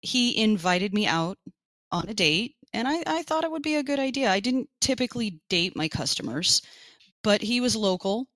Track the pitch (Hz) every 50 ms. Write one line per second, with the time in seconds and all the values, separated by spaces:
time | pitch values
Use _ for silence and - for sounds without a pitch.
0 | - - - 254 240 240 - - 220 214 214 190 165 185 180 180 190 208 190 208
1 | 208 - 160 165 165 170 196 _ _ - _ _ _ _ _ _ _ _ - 175
2 | 175 185 220 208 185 156 151 170 226 - - _ - _ - 214 233 262 302 339
3 | 339 - 311 330 339 - 311 320 320 330 311 320 285 311 302 302 285 269 285 277
4 | 269 269 240 277 269 220 185 202 202 240 254 262 - - _ _ - - 262 -
5 | 254 240 - 240 233 214 180 - _ _ - 175 170 185 - - 156 160 - -
6 | - 135 - - - - 120 147 180 - - - - - - - - - - _
7 | - _ _ _ _ 220 202 208 - 208 240 240 247 247 208 220 214 196 185 180
8 | - 196 196 226 262 _ _